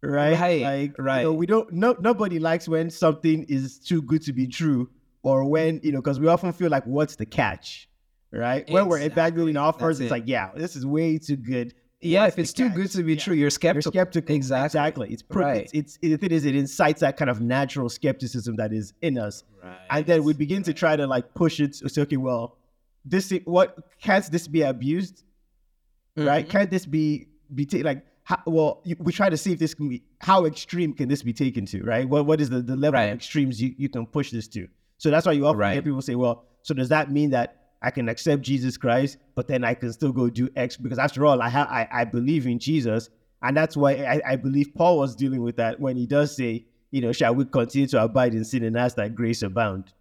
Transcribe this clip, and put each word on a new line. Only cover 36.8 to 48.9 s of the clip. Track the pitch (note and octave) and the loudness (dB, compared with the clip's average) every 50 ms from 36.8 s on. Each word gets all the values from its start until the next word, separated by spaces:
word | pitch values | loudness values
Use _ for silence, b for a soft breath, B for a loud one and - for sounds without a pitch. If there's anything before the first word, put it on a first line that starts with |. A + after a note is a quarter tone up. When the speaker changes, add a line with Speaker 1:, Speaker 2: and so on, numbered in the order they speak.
| C3 B2 | 0 2
Speaker 1:
that | D3 D3+ D#3 C#3 | 2 2 2 0
mean | C#3 C#3+ D3+ D3 | 0 0 2 2
that | C3 B2 A#2 - - _ _ _ _ _ - | 2 0 0 -2 -6 _ _ _ _ _ -6
I | B2 | -4
can | - - A#2+ A2+ | -2 -2 -2 -2
accept | A2 - - E3+ D3 C#3+ | -4 -2 0 0 0 0
Jesus | C3 B2 C#3 C3+ B2 C3 A#2+ - | 0 -2 -2 0 0 -2 -4 -2
Christ, | - B2 A#2 B2+ C3+ C#3 - - _ _ _ | 0 2 2 2 2 0 -4 -8 _ _ _
but | - B2+ | -8 -6
then | - C3 B2+ B2 | -2 -2 -2 0
I | A#2 A2 | 0 -2
can | - - A#2+ A2+ | -2 -4 -8 -6
still | - - C#3+ | -2 -2 -2
go | B2+ C3 B2+ A#2+ | 0 2 0 0
do | A#2 A2 B2 C3 - | 0 0 -4 -2 -2
X? | - B2 B2+ - - | -4 -4 -4 -6 -8
Because | B2 A#2 A#2 A#2+ | -8 -6 -2 -2
after | C3 D3 - C3 C#3+ | -2 -2 0 2 4
all, | D3+ C#3 B2+ A2+ | 4 4 4 2
I | A#2+ | 0
ha-, | A#2+ C#3 D3 - | 0 0 0 0
I, | - B2 A2+ A2 - | -2 -4 -4 -2 -2
I | B2 A#2+ | -2 -2
believe | A2+ G#2 A#2+ A#2+ C3+ D#3 D#3 C3 | -2 -2 -2 0 0 0 0 0
in | B2+ A#2+ A#2+ | 0 -2 -2
Jesus." | - C3+ D#3 D#3 C3 A#2+ G#2+ A2+ A#2 - _ _ _ _ _ _ - | -2 0 0 0 0 0 0 -2 -2 -6 _ _ _ _ _ _ -4
And | B2 C3+ | 0 2
that's | D3+ D#3 D#3+ - | 2 2 0 0
why | D3 C#3+ C#3 C#3 | 2 2 4 2
I, | C3 C#3 C3 A#2+ D3+ - C3 C3 | 2 0 0 0 0 0 -2 -2
I | |
believe | C3 A#2+ C3+ C3+ C#3+ C#3+ C#3+ - | -2 -2 0 0 0 0 0 0
Paul | - E3 F3 F3+ D#3 | 2 4 4 4 4
was | C#3 C3+ A#2+ | 2 0 -2
dealing | A2 C3+ C#3 C3+ B2+ A#2 | -2 -2 -2 -2 -2 -2
with | A#2 A#2 | -4 -2
that | - A#2 A2+ A#2 - | 0 -2 -2 -2 -2
when | D3 C3+ B2+ B2+ | -4 -4 -2 -2
he | A#2+ | -2
does | A#2 C#3+ C#3+ D3 D3 D3 | 0 2 2 2 2 0
say, | - C3 A#2+ A2+ A#2+ - _ _ _ _ _ - | -4 -4 -4 -4 -6 -10 _ _ _ _ _ -4
you | C#3 A#2+ | -2 0
know, | A#2 - | 0 0
"Shall | - C#3+ A#2 A#2+ | 2 2 2 4
we | C3 C#3 | 2 0
continue | C3 - C3+ A#2 A#2+ - C#3 C#3 C3 | 0 2 0 0 0 2 0 0 2
to | C#3 B2 A2 | 4 2 2
abide | A#2 A2 C3+ B2+ B2 A2+ | 4 2 2 2 2 2
in | A2+ A2 | -2 -4
sin | A2 - B2+ A2+ | -2 -4 -2 -2
and | A2+ A2+ A#2 | 0 0 0
ask | B2 B2 | 0 0